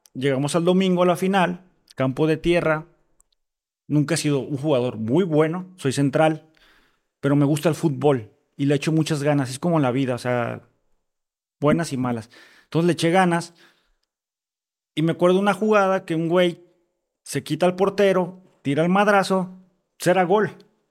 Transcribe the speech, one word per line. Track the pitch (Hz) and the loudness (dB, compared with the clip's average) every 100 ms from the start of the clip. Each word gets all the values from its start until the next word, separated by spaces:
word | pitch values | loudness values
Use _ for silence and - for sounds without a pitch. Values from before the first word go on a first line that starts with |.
| _ | _
llegamos | 131 139 131 143 | -6 -2 -2 0
al | 175 | 0
domingo | 170 185 190 180 | 2 2 2 2
a | 180 | 2
la | 165 | 2
final, | 190 196 175 180 _ _ _ - | 0 0 0 -4 _ _ _ -4
campo | 131 131 156 | -4 0 0
de | 156 | 0
tierra. | 170 170 156 156 156 _ _ _ _ _ _ _ _ _ - | 0 0 0 -2 -6 _ _ _ _ _ _ _ _ _ -2
Nunca | 147 147 | 0 0
he | 165 | 0
sido | 151 143 | 0 -2
un | 120 139 | -2 -4
jugador | 151 131 123 107 | 0 0 0 -4
muy | 110 143 | -2 0
bueno, | 190 151 156 175 180 - | 2 2 0 -2 -10 -6
soy | 139 | -4
central, | 127 143 151 160 156 - _ _ _ _ _ _ _ | 0 0 2 2 0 -8 _ _ _ _ _ _ _
pero | 143 143 | 0 2
me | |
gusta | 143 151 170 | 2 0 0
el | |
fútbol | 151 165 127 143 131 107 _ _ - | 0 -2 0 0 0 -4 _ _ -4
y | 139 | -2
le | 143 | -2
echo | 165 | 0
muchas | 160 151 156 | -2 -2 -2
ganas. | 143 143 127 | 0 0 -2
Es | 127 | -4
como | 175 165 | -2 0
la | 131 | 0
vida, | 123 131 | 0 -2
o | 120 | -4
sea, | 123 123 117 117 - _ _ _ _ _ _ _ _ - | -4 -4 -4 -8 -16 _ _ _ _ _ _ _ _ -2
buenas | 143 160 160 | 0 0 -2
y | 131 | -4
malas. | 127 117 104 - - _ | -4 -6 -10 -20 -20 _
Entonces | _ 151 170 | _ -2 0
le | |
eché | 160 165 | 0 2
ganas | 185 185 170 - _ _ _ _ _ _ _ _ _ _ _ _ _ _ | 2 2 0 -4 _ _ _ _ _ _ _ _ _ _ _ _ _ _
y | - | -4
me | 160 | -2
acuerdo | 160 180 185 | 2 2 2
una | 202 | 0
jugada | 185 214 214 190 190 | 0 2 2 2 0
que | 190 | -4
un | 160 165 | -4 0
güey | 180 180 165 _ _ _ _ _ _ | 2 2 -2 _ _ _ _ _ _
se | - 139 | -10 -8
quita | - 151 180 | -6 -2 0
al | 180 | 0
portero, | 190 196 202 185 180 - _ _ | 0 2 2 2 -2 -8 _ _
tira | 131 143 | -4 0
el | 170 | 2
madrazo, | 190 208 202 185 190 180 - _ _ _ - | 2 2 2 2 -2 -4 -12 _ _ _ -4
será | - 180 | 0 2
gol. | 175 208 180 - _ _ _ | 2 2 0 -6 _ _ _